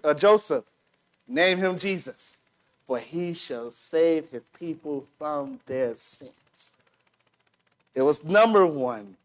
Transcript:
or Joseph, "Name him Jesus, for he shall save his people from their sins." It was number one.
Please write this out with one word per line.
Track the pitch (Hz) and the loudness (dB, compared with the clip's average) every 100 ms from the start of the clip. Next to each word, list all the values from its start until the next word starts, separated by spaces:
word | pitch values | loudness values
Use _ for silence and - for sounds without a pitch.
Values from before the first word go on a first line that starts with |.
or | 151 | 0
Joseph, | 147 202 214 - 139 - _ _ _ _ _ _ | 4 6 6 4 -4 -4 _ _ _ _ _ _
"Name | 131 180 180 | 2 2 2
him | 190 180 | 0 -2
Jesus, | 196 190 135 - - - _ _ _ _ _ | -4 -4 -8 -14 -18 -18 _ _ _ _ _
for | 127 | -6
he | - 165 175 | -6 -6 -6
shall | 170 - 123 117 | -6 -6 -8 -10
save | - - 160 165 160 156 | -12 -4 2 4 2 -2
his | 120 - _ | -14 -16 _
people | 170 160 151 143 135 _ | -10 -10 -8 -8 -10 _
from | 151 147 139 127 | -8 -6 -8 -12
their | - 131 127 | -8 -4 -4
sins." | 110 - - - _ _ - - _ _ _ _ _ _ _ _ _ _ _ _ | -4 -12 -12 -16 _ _ -20 -20 _ _ _ _ _ _ _ _ _ _ _ _
It | 131 | 0
was | 135 151 | 0 0
number | 156 202 226 208 175 | 2 4 6 6 6
one. | 151 127 113 101 95 | 4 -4 -4 -12 -20